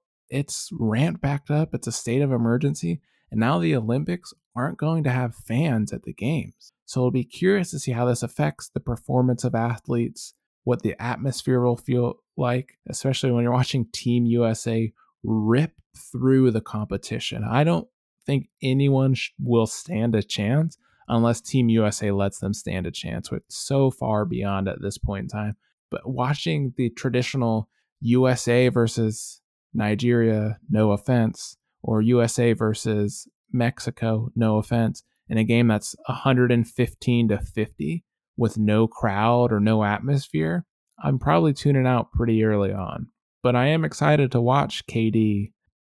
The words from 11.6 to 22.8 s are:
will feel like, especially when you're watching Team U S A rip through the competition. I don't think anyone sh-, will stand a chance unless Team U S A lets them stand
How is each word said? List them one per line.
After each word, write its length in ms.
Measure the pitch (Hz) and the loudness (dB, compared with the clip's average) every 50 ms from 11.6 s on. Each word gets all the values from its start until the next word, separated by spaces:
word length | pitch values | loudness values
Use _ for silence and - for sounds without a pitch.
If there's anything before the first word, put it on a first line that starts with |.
will 160 | 123 123 120 | 2 2 0
feel 440 | - - - 127 123 120 120 - - _ _ _ | -2 -2 -2 -2 0 0 -2 -4 -6 _ _ _
like, 420 | - 127 123 120 127 131 - _ _ _ - | -4 -2 -2 -2 -2 -4 -8 _ _ _ -12
especially 440 | - - - 135 131 - - 135 120 | -8 -4 -2 -2 -2 0 0 0 2
when 100 | 120 120 | 2 2
you're 100 | 120 120 | 2 2
watching 360 | 127 127 - - 139 113 - - | 2 0 0 0 -2 -2 -4 -6
Team 340 | - - 123 120 123 120 | -6 -2 0 0 2 2
U 200 | 117 117 117 120 | 2 2 2 2
S 200 | 113 113 - - | 2 0 -2 -4
A 260 | 120 113 113 113 110 - _ _ _ _ _ - | -2 -2 -2 -2 -4 -6 _ _ _ _ _ -4
rip 480 | 110 110 110 107 107 113 127 156 165 - _ _ _ _ - - - - | -2 0 0 2 2 2 2 2 0 -4 _ _ _ _ -20 -18 -12 -6
through 400 | 123 127 131 135 135 131 127 110 | -2 2 2 4 4 4 4 2
the 80 | 113 | 0
competition. 840 | 110 - - 107 107 - 98 98 - - 110 110 - - 113 113 107 | -2 -4 -6 -6 -6 -4 -6 -8 -6 -8 -8 -6 -6 -6 -6 -6 -4
I 220 | 110 113 127 151 | -2 0 2 2
don't 240 | 165 170 165 - - _ _ _ _ _ _ _ | 2 2 0 -2 -6 _ _ _ _ _ _ _
think 220 | - 143 135 135 - _ _ - | -4 -2 -2 -4 -6 _ _ -2
anyone 520 | 135 131 135 139 139 139 131 135 135 131 | 0 2 2 2 4 4 4 2 2 0
sh-, 180 | 117 - - - - | 0 -4 -8 -10 -6
will 260 | 135 120 120 117 110 | -2 2 2 4 2
stand 480 | 107 - - - - 175 110 110 120 110 | 2 -2 -8 -10 -6 -4 -2 0 2 0
a 80 | 107 98 | 0 0
chance 560 | - - - 104 104 123 147 160 165 - - _ _ _ _ _ - | -2 -4 -4 -2 0 2 0 0 -2 -4 -10 _ _ _ _ _ -2
unless 320 | 117 117 113 117 120 - | 0 2 2 2 0 -2
Team 280 | - - - 135 123 117 | -4 -2 0 2 2 4
U 160 | 113 113 110 | 4 4 2
S 160 | 104 104 - - | 2 0 -2 -2
A 100 | 104 101 | -2 0
lets 260 | 98 101 98 - - | 0 -2 -2 -4 -4
them 160 | - 98 104 | -6 -6 -6
stand 320 | - - - - 92 | -6 -6 -6 -6 -4